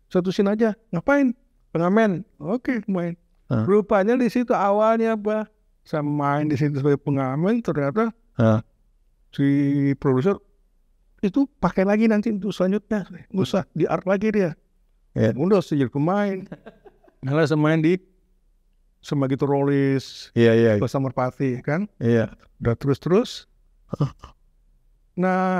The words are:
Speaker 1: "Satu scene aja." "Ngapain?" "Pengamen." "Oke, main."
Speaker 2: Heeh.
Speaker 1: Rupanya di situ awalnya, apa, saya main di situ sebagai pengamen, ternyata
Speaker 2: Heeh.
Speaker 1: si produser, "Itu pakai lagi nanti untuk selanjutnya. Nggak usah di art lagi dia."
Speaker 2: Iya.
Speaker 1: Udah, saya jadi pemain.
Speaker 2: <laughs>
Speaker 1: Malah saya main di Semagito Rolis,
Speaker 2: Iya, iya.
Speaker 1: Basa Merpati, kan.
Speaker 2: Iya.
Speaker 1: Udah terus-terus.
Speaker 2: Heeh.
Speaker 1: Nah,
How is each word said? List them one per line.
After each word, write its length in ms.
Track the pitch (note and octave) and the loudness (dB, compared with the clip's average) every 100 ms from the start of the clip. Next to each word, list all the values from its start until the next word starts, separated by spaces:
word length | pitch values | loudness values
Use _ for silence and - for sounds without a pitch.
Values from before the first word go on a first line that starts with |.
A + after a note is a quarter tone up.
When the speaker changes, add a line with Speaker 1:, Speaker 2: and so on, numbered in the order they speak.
| _ | _
Speaker 1:
"Satu 160 | F3+ F3+ | -2 0
scene 220 | F3+ G3 | 0 0
aja." 240 | G#3+ A3+ G3 _ | 2 0 -2 _
"Ngapain?" 400 | E3+ - C#4+ C4+ - _ _ _ | -4 0 2 2 -2 _ _ _
"Pengamen." 560 | D#3+ F3 G#3+ A3 E3+ - - | -2 2 2 2 0 -8 -12
"Oke, 480 | D3 A#3+ - B3 G3+ | -8 -6 -4 -6 -4
main." 300 | F#3 E3+ E3+ _ _ - | -4 -6 -10 _ _ -6
Speaker 2:
Heeh. 160 | A#2+ | -2
Speaker 1:
Rupanya 560 | A2 G#3 - G#3 G3 B3 | 2 2 2 0 2 0
di 80 | A#3+ | 0
situ 240 | B3+ A#3+ | 0 0
awalnya, 640 | F#3 G3 G#3 A3 A3+ A3+ A3 | 0 0 2 2 2 0 -2
apa, 320 | G#3 G#3+ G#3+ _ _ _ | -2 -4 -6 _ _ _
saya 180 | _ D#3 | _ -4
main 500 | D3 D3 C#3+ C#3+ D3+ | -2 -2 0 0 0
di 40 | C3+ | 0
situ 200 | D3 C#3+ | -2 0
sebagai 240 | C#3+ C#3+ | 0 0
pengamen, 600 | - C#3 C3 C#3 F3+ A#3+ | 0 -2 -2 -2 0 -2
ternyata 520 | A#3 D3 C#3 G#3+ A3+ - _ - | -2 -4 -2 -2 -2 -4 _ 0
Speaker 2:
Heeh. 240 | A2+ A2 - _ _ _ _ _ _ | 2 2 -2 _ _ _ _ _ _
Speaker 1:
si 160 | - C#3 C#3 C#3+ C#3+ C#3 C3+ | -2 0 2 2 0 0 0
produser, 400 | C#3+ B2+ E3 G3 _ _ _ _ _ _ _ _ | 0 2 0 -2 _ _ _ _ _ _ _ _
"Itu 260 | G3+ C#4 C#4 | -2 0 -2
pakai 380 | - F3+ F#3+ F#3+ | -2 -2 0 0
lagi 240 | G#3+ A3+ | 2 2
nanti 160 | G#3 A3+ | 2 -2
untuk 220 | G#3 F#3 | -4 -6
selanjutnya. 560 | - F#3 G#3 - G#3+ E3+ E3+ - | -2 -2 -2 -4 -6 -6 -14 -8
Nggak 100 | F#3+ | -4
usah 220 | A3 G3 - | -2 -2 -4
di 180 | - E3+ | -4 -2
art 160 | E3 | -2
lagi 240 | F#3 G3 A3 | -2 -2 0
dia." 220 | G#3+ F3 D#3 _ _ _ _ _ | 0 -2 -4 _ _ _ _ _
Speaker 2:
Iya. 160 | - A2 | 0 0
Speaker 1:
Udah, 300 | A2 F3 G3+ | 2 2 2
saya 240 | - D3 B2 | 2 0 0
jadi 80 | |
pemain. 480 | C#3+ D#3 G3+ G3+ F#3+ F#3+ - - - | 0 0 0 -2 -4 -10 -18 -20 -20
Speaker 2:
<laughs> 400 | - _ _ _ | -20 _ _ _
Speaker 1:
Malah 240 | C3 D3 D#3 | -4 0 2
saya 100 | D#3 | 2
main 220 | D3+ D#3+ | 2 4
di 240 | D#3 F#3 _ _ _ _ _ _ _ _ _ _ | 2 0 _ _ _ _ _ _ _ _ _ _
Semagito 480 | - D3 C3+ C3+ C#3 | -6 -2 -2 0 0
Rolis, 880 | C#3 C#3+ C#3+ C#3 C3+ - - - | 0 2 2 2 0 -4 -16 -4
Speaker 2:
Iya, 180 | - A#2 | 4 6
iya. 200 | A2+ A#2 G#2 | 6 4 4
Speaker 1:
Basa 220 | A#2+ C#3 | 0 -2
Merpati, 640 | C3+ C3 B2+ - C3+ A#2+ | -4 -4 -4 -2 -4 -4
kan. 240 | B2+ D#3 G#3 - | -4 -6 -6 -4
Speaker 2:
Iya. 360 | A#2 A#2 A2 - _ - | 2 2 0 -8 _ -6
Speaker 1:
Udah 160 | A#2 | -4
terus-terus. 720 | A#2 C#3 C#3 D#3 F#3 B3+ - - _ _ _ _ | -2 -2 -2 0 0 0 -8 -20 _ _ _ _
Speaker 2:
Heeh. 180 | - C#3 - - _ _ _ _ _ _ _ _ | -4 -4 -6 -20 _ _ _ _ _ _ _ _
Speaker 1:
Nah, 280 | - F#3 F#3 F#3 | -4 -2 0 0